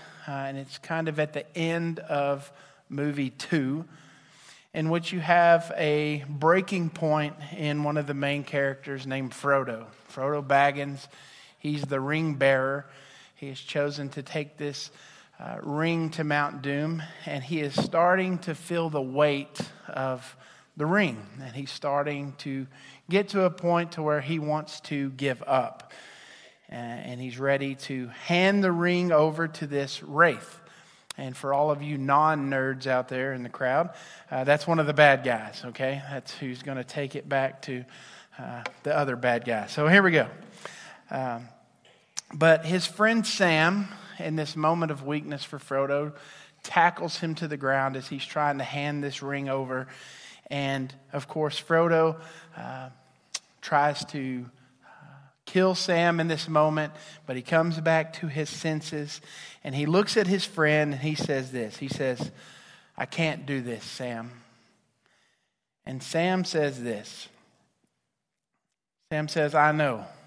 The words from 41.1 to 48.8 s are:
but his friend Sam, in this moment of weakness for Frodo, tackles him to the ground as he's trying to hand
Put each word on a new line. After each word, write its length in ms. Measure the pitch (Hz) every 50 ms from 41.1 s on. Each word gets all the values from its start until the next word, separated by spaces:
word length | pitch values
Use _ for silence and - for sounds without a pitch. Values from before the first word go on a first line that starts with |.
| - 135 131 127 117 117 123 117 - _ _ _ _ _ _ _ _ _ _ _ _ - - - -
but 320 | 147 156 165 160 156 160
his 220 | 156 175 185 165
friend 400 | - - - 208 220 233 226 214
Sam, 600 | - - - 196 175 160 156 160 175 196 208 202 185 - - - - -
in 200 | - 165 160 156
this 180 | 156 151 151 -
moment 340 | 156 151 156 165 170 165 156
of 140 | 151 139 135
weakness 400 | 139 147 147 156 147 147 135 -
for 160 | - - 139
Frodo, 540 | - - 139 135 139 139 139 143 147 147 147 - - - - - - - _ _ -
tackles 540 | - - 180 165 175 175 - 170 165 -
him 180 | - - 160 156
to 120 | 156 165 156
the 80 | 151
ground 400 | 139 139 131 135 135 135 135 131
as 100 | 131 131
he's 180 | - 147 135 -
trying 320 | - - 151 147 147 143 139
to 40 | 127
hand 400 | - 135 143